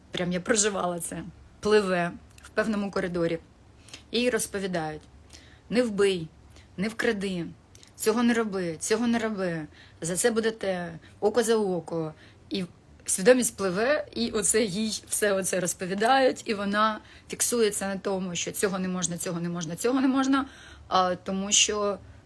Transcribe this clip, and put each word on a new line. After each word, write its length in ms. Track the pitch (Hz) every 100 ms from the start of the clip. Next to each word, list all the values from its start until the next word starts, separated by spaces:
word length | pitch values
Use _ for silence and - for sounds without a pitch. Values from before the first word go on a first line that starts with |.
| -
прям 200 | - 180
я 80 | 180
проживала 600 | 175 220 208 190 180 175
це, 240 | - 175 160 - - -
пливе 520 | 208 214 190 180 170 208 - -
в 60 | -
певному 420 | - 214 208 202
коридорі, 480 | 190 185 175 170 165 - - - - - - -
їй 180 | 233 247
розповідають: 720 | 220 - 202 190 175 156 151 - - - - - - -
«Не 140 | 214
вбий, 440 | 240 196 202 185 160 - - - - -
не 100 | 214
вкради, 580 | 220 240 208 196 180 165 - _ - - -
цього 280 | 220 226
не 100 | 240
роби, 440 | 233 220 190 175 156
цього 280 | - 220 240
не 120 | 233
роби, 480 | 220 202 185 165 151 - - -
за 140 | 160 175
це 160 | 240
буде 200 | 226 220
те, 480 | 220 202 180 170 165 - -
око 240 | 208 233
за 120 | 220 220
око». 580 | 202 175 - 165 156 156 - - -
І 160 | 196 180 - - - -
свідомість 520 | - 190 254 226 -
пливе, 500 | 196 180 240 302 - -
і 160 | 233
оце 320 | 220 185 220
їй 400 | 226 185 220 202 -
все 240 | - 208
оце 260 | 190 190 185
розповідають, 840 | 175 - 180 196 226 269 262 - -
і 80 |
вона 460 | 202 202 208 220 214 - - -
фіксується 580 | 202 - 240 214 202 196
на 100 | 196
тому, 380 | 202 190 185 170
що 160 | -
цього 280 | - 202 185
не 80 | 185
можна, 300 | 180 170 170
цього 220 | 190 170
не 100 | 175
можна, 260 | 175 160 170
цього 260 | 233 262
не 60 | 269
можна, 380 | 269 262 269 269 - - - -
а, 280 | 185 185 180
тому 360 | - 190 196
що, 460 | 208 - 208 202 190 - -